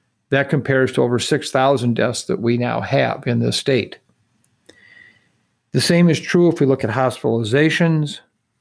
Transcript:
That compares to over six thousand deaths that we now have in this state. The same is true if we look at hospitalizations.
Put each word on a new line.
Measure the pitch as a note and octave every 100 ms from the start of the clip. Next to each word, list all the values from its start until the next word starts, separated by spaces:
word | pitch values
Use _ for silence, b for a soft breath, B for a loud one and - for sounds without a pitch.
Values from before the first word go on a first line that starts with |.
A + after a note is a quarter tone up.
| b _ _
That | C#3 C#3
compares | D3 B2 C3 B2+
to | C#3
over | B2 A#2+
six | - D3+ -
thousand | C3 C3 C3+ A#2+
deaths | A#2 A2+ A2+
that | - -
we | A#2 A#2+
now | A#2+ A#2
have | - C#3 B2 B2 B2+
in | A#2+
this | A#2 -
state. | - B2+ - - _ _ _ _ _ _ b b b b b b b b b _ _
The | C3+
same | - E3+ F3
is | C#3+
true | - F3 F3
if | E3
we | C3+
look | C3+
at | A2
hospitalizations. | A#2 C3 - B2+ A2+ G#2+ C3+ D#3 D#3 E3+ D#3 D3 - - _ _ _